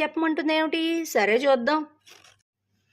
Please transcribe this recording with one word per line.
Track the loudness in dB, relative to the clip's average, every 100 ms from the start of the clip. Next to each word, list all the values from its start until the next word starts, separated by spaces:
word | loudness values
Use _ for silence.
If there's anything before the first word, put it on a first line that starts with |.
చెప్పమంటుందేమిటి? | -4 -2 -2 -2 0 0 0 -2 -2 -4 -2
సరే | 0 2 2
చూద్దాం. | 4 2 2 -2 -4 _ -20 -20 -20 _ _ _ _ _ _